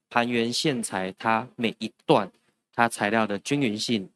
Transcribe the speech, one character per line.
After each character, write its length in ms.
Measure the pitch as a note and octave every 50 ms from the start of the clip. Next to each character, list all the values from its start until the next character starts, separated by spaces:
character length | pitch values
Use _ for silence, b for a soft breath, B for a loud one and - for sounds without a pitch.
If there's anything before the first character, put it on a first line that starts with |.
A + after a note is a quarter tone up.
| _ _
盘 180 | - A#2+ A#2 B2
圆 240 | A#2+ A#2 A2+ A#2+
线 300 | A#2+ - - D#3+ C3+ A#2+
材， 320 | A2 - G#2+ F#2+ F#2 F#2+ F#2 -
它 280 | - A2+ A2+ A2 B2 - -
每 200 | - A#2 G#2+ F#2 -
一 140 | A2 G#2+ - _ _ -
段 200 | D3 A2+ G2 F#2 - _ _ _ _ _ _ _ _
它 120 | - A#2 A#2
材 220 | - - A2 G#2
料 160 | A2 A2+ A2
的 120 | G2 G2+ F#2
均 220 | - - C#3+ D3
匀 160 | C#3 A2+ G#2 A2
性 300 | - - A#2 G#2 F#2 - _